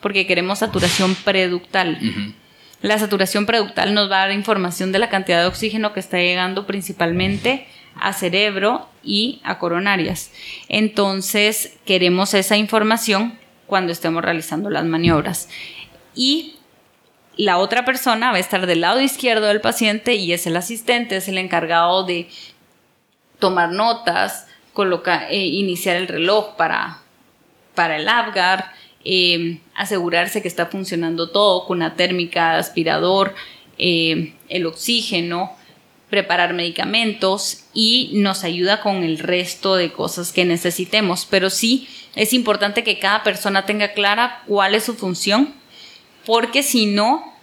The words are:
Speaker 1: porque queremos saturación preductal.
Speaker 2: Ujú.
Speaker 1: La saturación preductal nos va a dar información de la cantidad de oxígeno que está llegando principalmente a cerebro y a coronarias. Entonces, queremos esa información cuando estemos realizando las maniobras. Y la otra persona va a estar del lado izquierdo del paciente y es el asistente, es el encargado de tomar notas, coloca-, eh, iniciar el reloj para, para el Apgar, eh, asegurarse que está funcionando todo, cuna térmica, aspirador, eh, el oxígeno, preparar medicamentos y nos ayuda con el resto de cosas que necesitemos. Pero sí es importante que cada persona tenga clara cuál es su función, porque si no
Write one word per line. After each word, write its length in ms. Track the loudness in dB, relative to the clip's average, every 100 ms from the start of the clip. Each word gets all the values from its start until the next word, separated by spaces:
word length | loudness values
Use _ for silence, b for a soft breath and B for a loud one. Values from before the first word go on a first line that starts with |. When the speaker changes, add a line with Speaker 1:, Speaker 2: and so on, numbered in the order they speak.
Speaker 1:
porque 260 | 0 0 2
queremos 320 | 0 0 -2
saturación 560 | -2 0 0 2 2 2
preductal. 800 | 2 2 2 0 -2 0 0 -2
Speaker 2:
Ujú. 320 | -4 -4 -8 -10 _ B B B
Speaker 1:
La 160 | 0 0
saturación 480 | 2 0 2 0 2
preductal 480 | 2 0 0 0
nos 160 | 2 2
va 60 | 2
a 40 | 2
dar 40 |
información 600 | 0 0 0 0 -2 -2
de 80 | 0
la 100 | 0
cantidad 320 | 0 0 2
de 60 | 2
oxígeno 460 | 0 -4 -2 -2
que 60 | -4
está 180 | -4 0
llegando 500 | 0 0 -2 -4 -4
principalmente 1000 | -6 -6 -2 0 0 0 0 -2 -2 B B B -4
a 140 | -4
cerebro 760 | -2 -2 0 0 0 0 0 -6 _
y 380 | -4 -2 -2 -4
a 160 | -8 -4
coronarias. 720 | -2 0 0 2 0 -4 -10 B B B B
Entonces, 1040 | 0 0 2 0 0 -2 0 2 0 -6 -12 0
queremos 480 | 2 4 4 2
esa 240 | 2 2 2
información 800 | 4 2 4 2 2 0 0 -6 -20 _ _
cuando 240 | 0 0
estemos 320 | -2 -2 0
realizando 460 | 0 -2 -2 -6 -2
las 160 | -2 0
maniobras. 640 | 2 4 2 0 -6 -8 B B B B -20 -20 -2
Y 400 | 0 0 -2 -18 _ _ _ _ _ _ _ -2
la 200 | 2 2
otra 260 | 2 0 0
persona 460 | 0 0 2 2
va 60 | 0
a 20 |
estar 260 | 0 -2 2
del 160 | 2
lado 180 | 2 2
izquierdo 440 | 2 0 0 2 2
del 140 | 2
paciente 540 | 0 0 0 0 0 0
y 180 | 0
es 140 | -2 0
el 100 | -2
asistente, 600 | -4 -8 -2 -2 0 -4
es 100 | -4
el 100 | -4
encargado 680 | -2 -2 0 2 4 2
de 260 | 0 -4 -6 B B B _ _ _ _ _ _ _ _
tomar 320 | 0 2 0
notas, 760 | 2 0 0 -2 0 -2 -4 -14 B _
coloca-, 540 | -2 0 0 0 -2 0
eh, 160 | -2 -2
iniciar 520 | -2 -2 -2 -2 -2
el 100 | -2
reloj 480 | -2 2 2 0 -2
para, 440 | 0 0 -4 -10 _ _ _ _ _ _ _ -2
para 220 | 0 0
el 100 | 0
Apgar, 640 | 0 0 0 2 0 -2 B B B
eh, 560 | -2 2 2 2 -2 -6 _ -8
asegurarse 680 | -2 -2 0 0 0 -4
que 60 | -6
está 200 | -4 -4
funcionando 600 | -4 -6 -4 -2 -2 -2
todo, 360 | 2 4 2 0
cuna 300 | -2 -2 0
térmica, 640 | 0 0 -2 0 2 2
aspirador, 760 | -2 -2 0 2 2 2 2 -2 B B B -4
eh, 560 | 0 2 2 0 -4 -10 -8
el 160 | -4 -4
oxígeno, 880 | -6 -2 -2 -2 -4 -4 -4 -6 -10 B B _ _ _
preparar 440 | -2 0 2 2
medicamentos 1120 | 0 -4 -4 -2 0 0 0 0 0 -4 -8 -10
y 380 | 0 2 2 0 0
nos 280 | 0 0
ayuda 380 | -4 0 2 2
con 200 | 0 0
el 140 | 0 -2
resto 600 | 0 -2 -2 -4 0 2
de 160 | 0
cosas 400 | -2 -6 -4 -4
que 100 | 0
necesitemos. 840 | 2 2 0 -2 -2 0 2 0 0
Pero 200 | 0 2
sí 380 | 0 0 0 -2 B B -2
es 180 | 2
importante 500 | 2 2 0 0 0
que 160 | 0 0
cada 240 | 2 2
persona 420 | 2 0 0 0 0
tenga 280 | 0 0
clara 500 | 0 2 2 0 -2 -2
cuál 300 | 2 4 2
es 80 |
su 100 | 0 -4
función, 580 | -4 -2 0 2 2 -2 _ B B B _ _ 0
porque 380 | 2 2 0
si 220 | 0 2 2
no 460 | 2 2 0 -2 -20